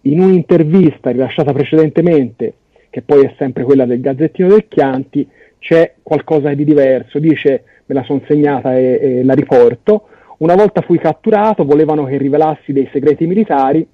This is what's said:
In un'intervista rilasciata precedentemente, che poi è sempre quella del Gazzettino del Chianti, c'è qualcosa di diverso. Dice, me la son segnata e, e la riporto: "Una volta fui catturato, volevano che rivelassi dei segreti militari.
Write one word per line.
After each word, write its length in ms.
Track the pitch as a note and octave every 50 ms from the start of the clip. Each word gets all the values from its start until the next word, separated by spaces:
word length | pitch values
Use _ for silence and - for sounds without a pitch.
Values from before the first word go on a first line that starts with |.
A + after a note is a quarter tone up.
In 180 | _ C3+ D3 F3
un'intervista 880 | F#3 F#3+ F#3 F3+ - - F3+ E3 D#3+ D3+ E3 G3 F3+ D3+ - - - C3+
rilasciata 460 | A#2+ B2 C3 B2 - - D3+ C#3+ C3+
precedentemente, 960 | C3+ C#3 - D#3 D#3+ D#3+ D3+ - E3+ E3 F3 E3 D3 C3 A2+ A2 - A#2+ G#2+ - _ _ _ _ _ _ _
che 100 | - C3
poi 240 | A#2+ - D3 C#3+ C#3
è 100 | C3 - _
sempre 260 | C#3+ C3 B2 - A#2+
quella 220 | B2 C#3 C3+ B2+
del 160 | A#2+ B2 B2
Gazzettino 460 | B2+ C#3+ C3+ C3 D#3+ D#3 - - F#3 F#3
del 200 | G3+ G#3+ G#3+ _
Chianti, 580 | - D#3 C#3+ C3+ C3 C4 C3+ _ - D3 C#3 _ _ _ _ _ _ _
c'è 360 | - - E3 E3 E3 - _ _
qualcosa 500 | _ - E3 C#3 - - D#3+ D3+ C#3 D3
di 120 | C#3+ C#3 D3
diverso. 540 | D3+ D3+ C#3+ C3+ C3 C3 B2 A2+ _ - D3
Dice, 440 | D#3 E3 D3 - - C#3+ C3+ A#2+ _ _ _ _ _
me 80 | - C3+
la 80 | C#3
son 180 | B2+ - D3 C3+ - -
segnata 480 | D3+ D3+ D3 C#3+ C#3+ B2+ A2 C3 B2+
e, 220 | B2+ B2+ B2+ B2+ -
e 240 | - C3+ B2 B2 B2+
la 80 | C3+
riporto: 760 | C3 C#3+ C#3+ - C#3 B2 A#2+ A#2+ - - _ - G#3+ G#3 _ _ _ _ _ _ - _
"Una 140 | D3+ E3+ F3
volta 280 | F#3+ G#3+ G3 - F#3
fui 160 | - - F3 D#3
catturato, 680 | - D#3+ D3+ _ - A3 A3 G3+ G#3 A3 G#3 - E3
volevano 400 | C#3 D3 D3+ D#3 D3 D#3 D3+ C#3+
che 140 | C3 C#3 C#3
rivelassi 560 | C#3 C#3 C#3 D3+ D#3 D#3 D3+ - _ - C#3
dei 120 | C#3 C3 -
segreti 340 | - C#3+ B2+ D3+ C#3 - E3
militari. 640 | E3 F#3 G#3+ G#3+ - D#3 C#3 C3+ C3+ D#3 D#3+ D#3 _